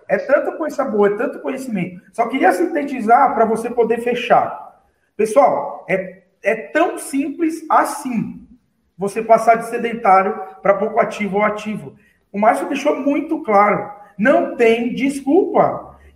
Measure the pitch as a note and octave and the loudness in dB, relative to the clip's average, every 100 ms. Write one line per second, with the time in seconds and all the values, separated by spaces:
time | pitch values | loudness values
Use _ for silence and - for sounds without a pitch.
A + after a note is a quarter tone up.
0 | - G3 - C#4+ - - D4+ - A#3 G#3 | -4 -2 2 0 0 -6 -6 -4 -2 2
1 | G3+ G#3 C4+ - C#4 C4 B3 G3+ E3+ - | 2 2 -4 -6 -8 -8 -6 -6 -6 -8
2 | - - A#3 C4 F4+ F4+ E4+ D#4+ C#4 B3+ | -8 -4 -2 2 2 2 0 -2 -4 -4
3 | G#3+ B3 C4 - A3 A3 A#3+ A#3+ A3 A#3 | 2 4 4 2 0 0 -2 0 0 0
4 | A#3+ A#3+ - D#3+ - - - _ _ _ | -2 -4 2 2 2 -6 -14 _ _ _
5 | _ - G#3+ C4+ B3 - F3+ - - F#3 | _ -4 2 4 4 2 -4 -10 -4 -4
6 | F3+ - _ _ G3 A3 G#3 D4+ F4+ - | -4 -14 _ _ -4 -4 -2 0 0 -2
7 | - C4+ D4+ - D#4+ - - A#3 - - | -6 -4 -4 -2 -4 -4 0 0 0 -4
8 | C4 A3+ - - - - _ _ _ - | -6 -4 -6 -10 -20 -20 _ _ _ -8
9 | G3 A3+ A3 - A#3 A3+ - A#3 A#3 A3 | -6 -4 2 4 4 2 -2 -6 -6 0
10 | G3+ F#3+ G3+ - - - F#3+ G3+ G#3 A3+ | 4 4 4 -4 -10 -2 0 0 0 0
11 | G#3+ - G3+ G3 G#3+ G#3 G#3+ F#3+ C#3 - | 0 -4 -4 0 0 -2 -8 -10 -12 -18
12 | _ _ _ G3+ G#3+ C#4 E4+ C#4+ D4 D4 | _ _ _ 0 2 2 -2 -2 -2 0
13 | C4+ D4+ - D#4 A3 G3+ G#3 F3 - - | 0 -2 -2 -4 2 4 4 2 -6 -14
14 | - - A#3+ E4 C4+ - A3+ A3+ A#3+ F3 | -16 0 2 2 0 2 2 2 0 -2
15 | C#4 - C4 E4+ - - D#3 - - - | -4 -2 2 2 4 2 2 -2 -12 -20
16 | - | -18